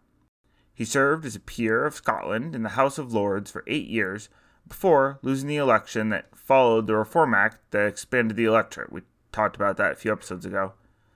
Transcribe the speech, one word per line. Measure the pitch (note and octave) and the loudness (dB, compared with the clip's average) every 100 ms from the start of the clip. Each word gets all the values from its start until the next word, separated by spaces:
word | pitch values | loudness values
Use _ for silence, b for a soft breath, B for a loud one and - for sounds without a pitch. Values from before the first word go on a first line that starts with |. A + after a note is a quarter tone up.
| _ _ _ _ _ _ _ | _ _ _ _ _ _ _
He | - | -10
served | A2+ C#3 C#3 D#3+ D3 | -2 0 2 0 -4
as | G#2 | -14
a | |
peer | - - A2 A2+ D3 | -12 -4 0 0 -2
of | - | -4
Scotland | - A2 - G#2+ D#3 C#3+ | -4 -4 -4 -6 -6 -8
in | |
the | A2 | -4
House | A2+ C#3 D3 | 0 0 0
of | B2+ | -4
Lords | A2+ G2+ G2 G2 | -2 0 -2 -6
for | - - | -12 -6
eight | D3 F#2 | -6 -4
years | A2 F#2+ G#2 - b b b - | -4 -4 -6 -12 b b b -20
before | - F#3+ D3 C3+ C#3 | -2 4 6 4 -2
losing | C3 C3+ C#3+ | -4 -4 -2
the | D3 | 0
election | C3+ A2 - A#2 A2 | 4 4 2 -4 -2
that | G#2 - - | -4 -6 -10
followed | - C3+ B2 A2+ G#2+ | 2 6 6 4 2
the | G#2+ | 0
Reform | G#2 E3+ D3+ | 2 2 4
Act | G2+ G#2+ - _ | 4 2 -2 _
that | G#2 G#2 | -2 -2
expanded | - - B2+ A2+ G#2+ | -2 -2 0 0 0
the | A2+ | 4
electorate. | A2 G#2+ - - | 4 2 -6 -14
We | - - _ _ | -14 -16 _ _
talked | - G#2 - | -2 -2 0
about | G2+ F#2+ | -2 0
that | G2 | -2
a | C#2+ | -2
few | G#2+ | -4
episodes | G#2 - F#2 F#2+ | -4 -6 -12 -6
ago. | G2 F#2+ - _ _ _ | -4 -6 -8 _ _ _